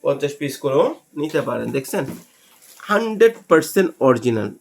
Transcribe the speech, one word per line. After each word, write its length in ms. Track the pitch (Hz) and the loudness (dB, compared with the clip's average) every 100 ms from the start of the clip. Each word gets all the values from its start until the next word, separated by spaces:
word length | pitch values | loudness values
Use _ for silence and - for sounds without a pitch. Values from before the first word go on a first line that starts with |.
পঞ্চাশ 320 | 135 139 143 | -2 -2 -4
পিস 240 | - 143 - | -6 -8 -4
করেও 360 | - 147 233 330 _ 151 | -2 2 0 -2 _ -8
নিতে 260 | 151 156 | -4 -2
পারেন। 280 | 123 113 117 | -2 -4 -4
দেখছেন, 340 | 135 135 202 135 - _ _ _ _ _ - | -6 -4 -6 -6 -10 _ _ _ _ _ -20
হান্ড্রেড 540 | - 208 226 214 226 226 _ | -2 -2 0 2 2 2 _
পার্সেন্ট 420 | 165 156 - 185 - | 2 4 0 0 2
অরিজিনাল 540 | 131 120 120 113 104 - | 2 4 2 -2 -4 -10